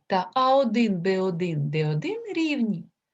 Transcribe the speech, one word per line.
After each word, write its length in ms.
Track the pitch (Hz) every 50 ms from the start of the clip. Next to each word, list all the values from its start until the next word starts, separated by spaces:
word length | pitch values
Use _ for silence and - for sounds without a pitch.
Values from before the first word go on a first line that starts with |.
| _ _
та 240 | 202 185 180 - -
А 220 | 262 254 262 262
один, 460 | 277 277 233 214 240 233 214 190 175
Б 180 | 165 190 190 190
один, 500 | 190 190 175 165 185 175 160 147 143 147
Д 160 | 147 156 156 151
один 460 | 156 151 180 330 427 466 466 415 370
рівні. 500 | 339 320 311 294 240 226 208 185 165 - - _ _ _ _